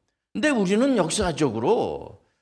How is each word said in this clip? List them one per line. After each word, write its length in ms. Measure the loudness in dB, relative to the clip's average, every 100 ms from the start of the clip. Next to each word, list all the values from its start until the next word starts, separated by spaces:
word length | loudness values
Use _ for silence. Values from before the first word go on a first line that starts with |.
| _ _ _
근데 140 | -2 0
우리는 460 | 2 2 2 2 2
역사적으로 1300 | 0 0 -2 0 0 0 0 0 -2 -6 -12 -20 _ _